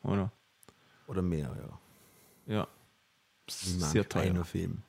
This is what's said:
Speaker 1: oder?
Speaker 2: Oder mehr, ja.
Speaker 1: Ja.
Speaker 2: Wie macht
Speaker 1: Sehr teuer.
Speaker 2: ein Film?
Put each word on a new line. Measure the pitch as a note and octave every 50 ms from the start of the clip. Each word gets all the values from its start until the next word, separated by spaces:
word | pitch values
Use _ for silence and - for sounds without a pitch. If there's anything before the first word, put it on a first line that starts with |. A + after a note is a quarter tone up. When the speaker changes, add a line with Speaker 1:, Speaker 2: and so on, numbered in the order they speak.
Speaker 1:
oder? | - G2 G2 G2+ F2+ - - _ _ _ _ _ - - _ _ _ - - - -
Speaker 2:
Oder | - - F#2
mehr, | F2+ F2+ E2 D#2 C#2+ B1 - - - - - - - - - - - - - - - - - - _
ja. | - A2
Speaker 1:
Ja. | G#2 - - - - - _ _ _ _ _ _ _ _ _ _ _ _
Speaker 2:
Wie | - - - F#2 F#2 F2+ F2+
macht | E2+ D2+
Speaker 1:
Sehr | D#2 G#2+ G2+
teuer. | - - F2 F#2
Speaker 2:
ein | F#2 F2+ F2+ F2
Film? | - - F#2+ F2 F2+ F2 - G#2